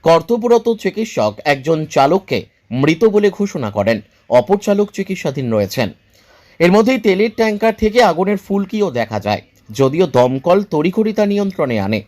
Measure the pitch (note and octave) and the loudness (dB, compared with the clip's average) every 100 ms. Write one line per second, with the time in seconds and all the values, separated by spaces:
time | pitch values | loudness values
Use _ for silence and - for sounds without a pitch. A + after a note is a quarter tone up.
0 | - E3 D#3+ A#3 A3+ A#3 A#3 A3+ F#3+ G#3 | 4 2 2 -2 2 2 2 -4 -4 -6
1 | A3 - G#2+ G#2 D3+ C3+ C3+ D#3 D#3 D3+ | -6 -2 -4 -2 -4 -2 0 -2 0 2
2 | C#3 F#3+ - A#2+ - _ _ B2 C#3+ E3 | 2 2 -2 -6 -6 _ _ 0 0 2
3 | A3+ G3+ G#3 G3 G3+ E3 A2 G#2 G2+ A2+ | 2 2 0 0 -6 -4 -4 -2 0 -2
4 | - _ _ B2 B2 G3 G#3+ G3+ G3+ - | -6 _ _ 0 2 -2 0 0 -2 -6
5 | G3 F#3+ D#3+ C#3 B2 A2 G2 - G#2 - | -8 -6 -6 -4 -2 -2 -2 -2 -6 -6
6 | _ _ _ _ _ _ E3+ G3+ A3+ C4 | _ _ _ _ _ _ 4 4 2 2
7 | G3+ F#3+ A3+ - A3 G#3 A3+ A3 A3 A3+ | 0 0 0 0 -2 0 -2 0 0 4
8 | G#3+ E3 F#3+ G3+ - G3 F#3+ G#3+ G3 A#2+ | 2 2 -2 -2 -2 -4 -2 -2 -2 -2
9 | A2 G#2+ G#2+ G2+ _ _ - A2 C3+ D#3 | -4 -4 -2 -4 _ _ -14 0 0 2
10 | F3+ B2+ B2+ C3 E3+ F#3+ G3+ D3+ D#3+ G3+ | 2 2 2 0 0 0 0 -2 -2 -2
11 | A3 G#3+ G#3 G3+ G3 F#3+ C#3+ A2 G2 A2 | -2 0 -2 -2 -4 -4 -4 -2 -2 -4